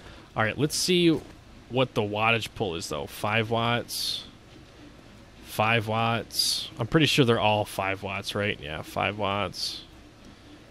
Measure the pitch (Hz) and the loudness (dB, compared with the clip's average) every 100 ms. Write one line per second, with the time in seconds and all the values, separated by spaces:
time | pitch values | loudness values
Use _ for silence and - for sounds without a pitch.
0 | - - - 123 107 - 151 - - 180 | -16 -20 -10 0 0 0 -2 0 2 4
1 | 170 151 - - - - - 120 127 - | 6 4 -2 -20 -20 -20 -6 0 0 0
2 | 104 104 110 113 - - 104 82 - 73 | -2 2 2 2 0 -4 -2 -2 -4 -6
3 | 71 - 107 110 110 117 117 120 - - | -6 -6 -2 0 0 0 2 0 -2 -6
4 | - - - - - - - - - - | -4 -6 -10 -20 -20 -20 -20 -20 -20 -20
5 | - - - - - - 110 117 107 113 | -20 -20 -20 -20 -10 0 2 2 0 0
6 | 113 117 - - - - - - 117 160 | 0 0 -4 -2 0 -2 -6 -6 0 4
7 | 151 - 117 110 104 107 101 - 95 95 | 4 6 6 6 4 2 0 -2 -2 -2
8 | 98 98 - 104 104 - 73 80 107 98 | -6 -8 -6 -2 -2 -4 -6 -8 -6 -2
9 | 98 104 98 101 95 - - - - - | -2 0 -2 0 -2 -4 -8 -8 -14 -20
10 | - - - - - - - | -20 -20 -20 -20 -20 -20 -20